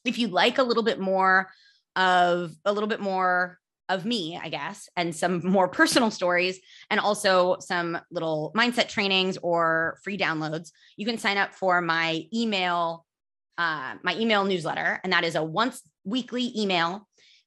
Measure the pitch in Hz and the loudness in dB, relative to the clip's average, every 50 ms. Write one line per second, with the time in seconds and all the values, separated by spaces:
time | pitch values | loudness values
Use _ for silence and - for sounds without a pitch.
0 | - 247 240 - 240 208 170 180 175 240 240 - 262 240 233 226 226 226 202 - | -6 -6 -2 -2 -2 -2 2 2 2 4 4 2 2 2 2 0 2 0 0 -2
1 | 196 190 190 190 190 190 185 185 190 - - _ _ _ _ _ _ _ - 180 | -2 0 0 2 4 4 4 4 2 -2 -8 _ _ _ _ _ _ _ -2 0
2 | 185 185 180 180 175 175 175 175 175 165 - - - 196 208 208 214 208 220 - | 2 4 6 6 6 4 4 0 -2 -6 -8 -6 -2 -2 0 0 0 -2 -2 -2
3 | 202 196 190 185 185 180 180 180 180 180 180 _ _ _ _ _ _ - 185 190 | -2 -2 0 0 2 2 2 2 0 -2 -6 _ _ _ _ _ _ -4 -4 -4
4 | 165 220 240 220 170 156 170 175 - 165 151 147 143 160 196 - - - - 180 | -2 -4 -4 -4 -4 -6 -8 -10 -10 -8 -8 -8 -8 -8 -10 -12 -16 -12 -6 -4
5 | 175 170 165 - - 175 185 175 151 185 185 202 185 180 180 - 320 - - 294 | -4 -4 -4 -2 -2 -2 -2 0 0 2 2 4 2 2 4 2 2 4 4 2
6 | 247 214 208 - 190 175 175 175 180 185 185 185 _ _ - - - - 214 208 | 2 2 0 -2 -2 0 0 2 0 -2 -4 -6 _ _ -20 -18 -8 -4 -2 0
7 | - 202 208 208 - 196 185 185 180 180 185 - - - 190 175 170 170 170 170 | 0 0 0 2 2 4 4 6 4 4 2 -2 -2 -4 -4 -2 -2 -2 -4 -6
8 | - - 170 175 165 160 160 151 156 160 - 214 233 240 240 247 - - - 233 | -8 -8 -8 -6 -4 -2 -2 -2 -4 -4 0 0 0 2 2 0 -2 -2 0 -2
9 | 202 196 190 190 185 190 185 - - 175 170 170 165 165 160 160 165 160 - - | 0 2 2 2 2 0 -2 -2 -2 0 0 2 2 2 2 0 0 -2 -4 -8
10 | - 190 202 190 185 151 160 156 156 156 160 165 170 - _ _ _ - _ - | -10 -8 -4 -2 -2 -2 -2 -2 -4 -4 -6 -6 -10 -12 _ _ _ -20 _ -8
11 | 208 226 233 214 - 214 202 202 196 - - - 190 190 180 175 175 165 165 165 | -6 -6 -4 -2 -2 -2 0 0 -2 -2 -4 -2 0 2 2 2 2 2 0 0
12 | 165 165 160 160 160 - - 233 233 226 208 190 180 180 175 175 170 165 170 165 | 0 0 -2 -4 -4 -6 -4 -4 -2 -2 0 0 0 0 0 0 -2 -2 -4 -8
13 | _ _ _ _ _ _ _ _ _ _ - - 170 165 156 147 131 127 110 - | _ _ _ _ _ _ _ _ _ _ -6 -4 -2 -2 -2 -4 -6 -8 -10 -6
14 | - 185 175 170 226 226 220 202 196 196 190 175 151 156 143 - 156 175 208 - | -4 -4 -2 0 2 2 4 4 4 2 0 0 -2 -2 -4 -2 -2 -2 -4 -4
15 | - 185 185 175 170 165 160 170 156 160 160 190 226 254 240 - - _ _ _ | -4 0 0 2 2 2 0 -2 -2 -2 -2 -2 -2 -2 -4 -8 -18 _ _ _
16 | - 190 220 262 - - - 247 247 233 - 214 214 190 185 170 165 170 180 208 | -10 -6 -4 -4 -4 -4 -4 -4 -4 -4 -4 -2 -2 0 2 2 0 0 -2 -6
17 | - _ _ _ _ _ _ _ _ | -12 _ _ _ _ _ _ _ _